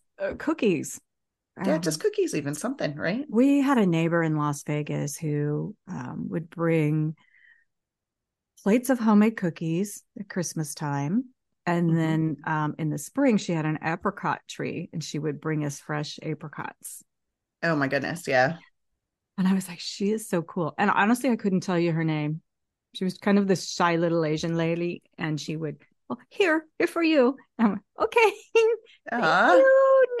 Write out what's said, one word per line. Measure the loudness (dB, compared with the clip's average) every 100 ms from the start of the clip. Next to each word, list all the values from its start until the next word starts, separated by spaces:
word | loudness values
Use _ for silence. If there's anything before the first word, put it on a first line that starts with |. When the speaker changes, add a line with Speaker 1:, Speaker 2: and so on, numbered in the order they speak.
| _ -10
Speaker 1:
uh, | -8 -4
cookies. | -4 0 0 0 -4 -12 _ _ _ _ _ -6
Speaker 2:
Yeah, | -2 0
Speaker 1:
Um, |
Speaker 2:
just | -2 -2
cookies, | -2 0 -2
even | -2 -4
something, | -6 -8 -4 -6
right? | -4 -4 -4 -2
Speaker 1:
we | 2 4 4
had | 2 2
a | 4
neighbor | 2 2 2
in | 2 0
Las | -2 -4
Vegas | -4 -4 -4 -4 -6 -6
who, | -4 -2 -2 -4 -6 -12 -12
um, | -12 -10 -10 -6
would | -6 -8
bring | -4 0 2 2 0 -2 -6 _ _ _ _ _ _ _ _ _ _ _ _ _ _
plates | 0 2 2
of | 2
homemade | 4 6 6 2
cookies | -4 -4 -2 -2 -4 -8 _ -16
at | -8
Christmas | -6 -4 -6 -8
time. | -6 -4 -2 -2 -2 -4 _ _ _ -2
And | 0 2
Speaker 2:
Mm-hmm. | 2
Speaker 1:
then, | 2 0 0 -2 -4
um, | -2 -2 -4
in | -6
the | -6
spring, | -6 0 2 2
she | 0
had | -2 -2
an | -2
apricot | -4 -4 -6 -4 -4 -6 -8
tree, | -10 -8 -8 -10
and | -10
she | -8 -6
would | -6 -6
bring | -4 -4
us | -4 -8
fresh | -8 -6 -6 -10
apricots. | -10 -10 -10 -12 -14 -14 -18 -20 _ _ _ _ _ _
Speaker 2:
Oh | -2 0
my | 0
goodness, | -2 -4 -6 0
yeah. | 2 2 -2 -14 _ _ _ _ _ _ 0
Speaker 1:
And | 2
I |
was | 2 -2
like, | -12
"She | -12 -4 -4
is | -4 -2
so | -4
cool." | -4 -4 -4 0
And | 0
honestly, | 2 2 2 0
I | 0
couldn't | 0 0
tell | 0 0
you | 2
her | 0
name. | 0 0 -2 -6 -12 _ _ _ _
She | -6
was | -6 -2
kind | 2 4
of | 4
this | 0 -2
shy | 0 2 2
little | 2 2
Asian | 0 -2 -2 0
lady, | 0 -2 -4 -8 _ -8
and | -4 -4
she | -6 -6
would, | -8 -10 _ _ -12
"Well, | -12 _
here, | 0 2 2 -2 -4
here | -2
for | 0
you." | 2 4 4 0 _ 0
And | 0
I'm |
like, | 0 -10 -6 0
"Okay, | 4 4 2
<laughs> | 0
thank | 2 4 0 -6 _ -8
Speaker 2:
Uh-huh. | 0 4 6 8
Speaker 1:
you, | 8 8 6 6 6 4 2